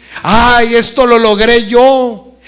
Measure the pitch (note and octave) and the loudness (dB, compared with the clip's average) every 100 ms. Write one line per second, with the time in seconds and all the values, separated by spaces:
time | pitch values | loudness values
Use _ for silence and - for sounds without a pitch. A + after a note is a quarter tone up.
0 | - - E3 A3 A#3+ A#3+ A#3 A#3 A3+ - | -20 -10 -2 0 2 2 0 0 -2 0
1 | B3 A#3 A3+ G#3 A3+ A#3+ G#3 A#3+ C4 C4 | 0 2 0 0 0 0 0 0 2 0
2 | B3 G#3 - _ | -4 -8 -18 _